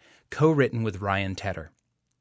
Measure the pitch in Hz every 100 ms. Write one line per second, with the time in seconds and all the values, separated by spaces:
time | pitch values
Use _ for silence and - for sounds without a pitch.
0 | _ _ _ - 156 151 127 120 110 95
1 | 98 95 95 92 101 82 78 _ _ _
2 | _ _